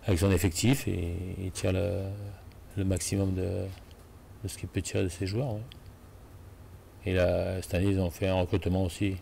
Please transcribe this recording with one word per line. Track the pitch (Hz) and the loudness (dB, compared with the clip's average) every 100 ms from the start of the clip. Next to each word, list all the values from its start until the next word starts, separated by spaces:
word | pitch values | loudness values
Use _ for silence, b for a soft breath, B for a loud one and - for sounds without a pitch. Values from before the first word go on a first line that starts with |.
| - | 4
avec | 90 | 4
son | 98 | 6
effectif | 90 98 - 113 139 - | 6 4 4 4 4 2
et | 92 85 87 90 92 | -2 -2 -4 -4 -4
il | 92 | -6
tire | - 98 | -2 2
le, | 92 92 92 98 101 101 - - - - - | 2 2 0 -4 -6 -10 -12 -16 -18 -8 -2
le | |
maximum | 95 92 - 98 98 | 0 0 0 2 2
de, | 92 92 95 95 95 - - - - - - | 2 0 -2 -4 -8 -18 -20 -20 -20 -20 -10
de | 98 | -8
ce | - | -6
qu'il | 92 | -4
peut | 98 | -4
tirer | - 101 | -2 0
de | 95 | 0
ses | - 95 | -2 -2
joueurs, | 104 139 | 0 -2
ouais. | 107 120 - - - - - - - - - - - - - 98 | -4 -8 -14 -18 -20 -20 -20 -20 -20 -20 -20 -20 -20 -20 -8 0
Et | |
là, | 92 90 87 92 92 | 4 4 4 0 -2
cette | - | -2
année, | 90 101 | 2 4
ils | 95 | 4
ont | 90 | 2
fait | - 95 | 0 2
un | 92 | 2
recrutement | 90 95 87 92 | 2 0 2 2
aussi | 90 - 101 92 | 2 0 -2 -2